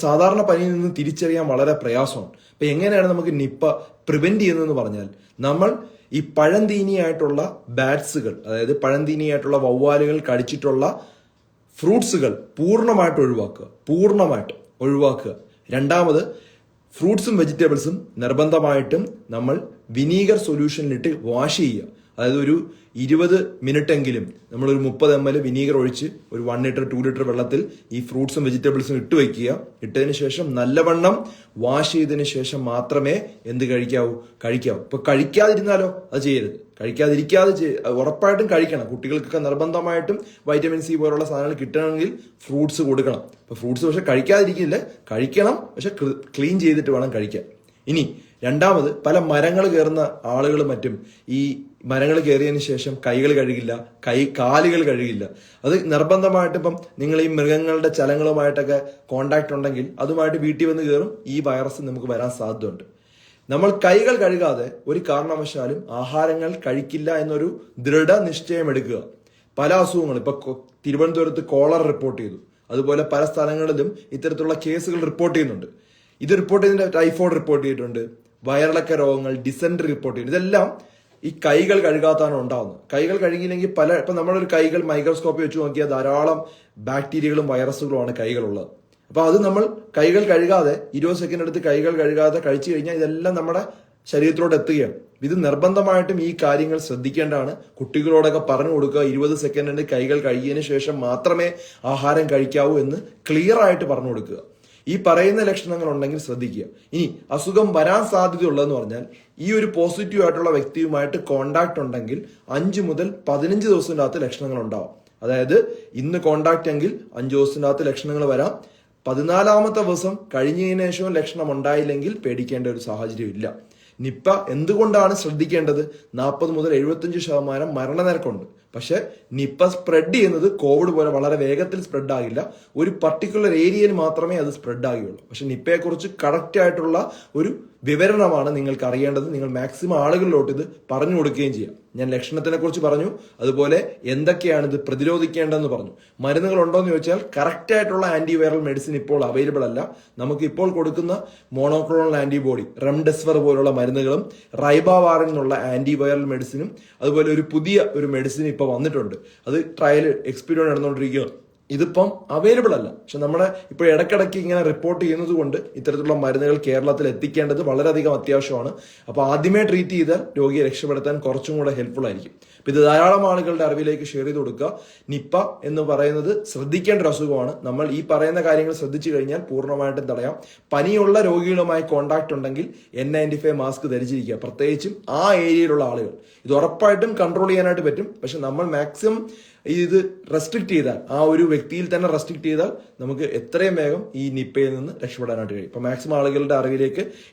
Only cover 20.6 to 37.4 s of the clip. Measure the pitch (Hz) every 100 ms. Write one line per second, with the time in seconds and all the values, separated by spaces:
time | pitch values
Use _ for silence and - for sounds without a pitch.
20.6 | 147 160 147 123 165 151 113 120 147 -
21.6 | 143 104 - - _ - 123 139 139 170
22.6 | - - _ 120 135 160 175 185 - -
23.6 | 131 147 147 147 131 117 - - - 117
24.6 | 135 139 135 - 147 139 139 143 131 131
25.6 | 139 135 123 123 151 - - 117 120 120
26.6 | 131 127 131 127 131 127 127 120 120 139
27.6 | - - - 120 123 131 135 156 135 123
28.6 | 143 131 - 131 107 160 131 - 123 160
29.6 | - - 110 131 139 139 143 175 160 123
30.6 | 123 151 165 170 180 233 - - - 107
31.6 | 120 143 151 160 151 147 143 131 127 139
32.6 | 123 120 123 143 139 196 - - 117 123
33.6 | 127 123 120 127 120 120 - - 117 123
34.6 | 123 98 - 131 - 139 - 202 214 214
35.6 | 202 190 185 - - 135 139 131 104 -
36.6 | - - 110 117 147 147 151 190